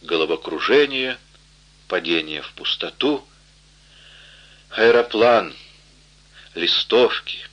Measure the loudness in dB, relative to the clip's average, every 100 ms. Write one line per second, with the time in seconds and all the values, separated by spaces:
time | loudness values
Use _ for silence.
0 | -4 -2 -2 -2 -6 -6 2 2 2 -2
1 | -6 -8 _ -20 _ _ _ _ _ -6
2 | -2 -2 -2 -10 -12 -10 -8 -6 -8 -4
3 | -2 -2 -6 _ _ _ _ _ _ -20
4 | -20 -20 -20 -20 -20 _ _ 2 4 4
5 | 2 2 4 4 2 -12 -20 _ _ _
6 | _ _ _ -20 -16 -6 -2 -2 0 2
7 | 2 0 -10 -14 -16